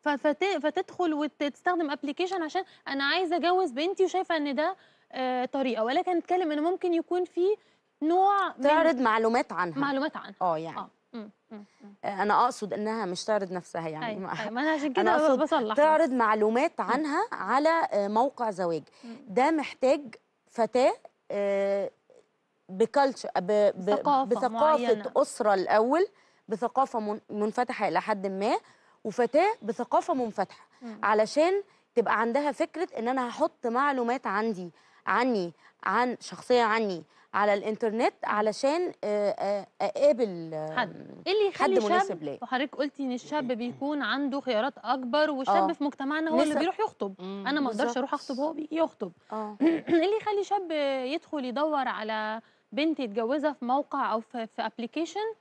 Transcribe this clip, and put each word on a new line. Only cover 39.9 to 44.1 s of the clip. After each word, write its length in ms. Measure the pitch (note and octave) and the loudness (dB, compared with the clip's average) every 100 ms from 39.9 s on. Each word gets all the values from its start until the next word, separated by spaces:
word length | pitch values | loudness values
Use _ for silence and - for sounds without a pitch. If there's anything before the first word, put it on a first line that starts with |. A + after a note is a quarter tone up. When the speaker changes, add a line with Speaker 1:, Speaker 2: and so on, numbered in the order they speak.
| - C#4+ B3 A3+ F3 E3 | 2 4 4 0 -4 -8
Speaker 2:
آه، 220 | D#3+ D#3 D#3 | -8 -6 -4
Speaker 1:
حد. 460 | A#3 - - - - | -4 -6 -16 -10 -2
إيه 60 | |
اللي 140 | G#4 G4+ | 0 0
يخلي 320 | - C#4 F#4+ | 2 2 2
Speaker 2:
حد 40 | |
مناسب 240 | - F4+ G4 | 2 2 2
Speaker 1:
شاب، 140 | E3+ | -4
Speaker 2:
ليا. 160 | D3 C#3 | -8 -8
Speaker 1:
وحضرتك 320 | A#3+ B3+ C#4+ - | -6 -4 -4 -4
قلتي 260 | C#4+ - | -6 -4
إن 100 | C4+ | -6
الشاب 340 | B3 - D4+ B3+ | -6 -4 -4 -2
بيكون 500 | B3 A#3+ A#3+ C#4 D4 | -4 -6 -6 -4 -4
عنده 380 | A3 | -2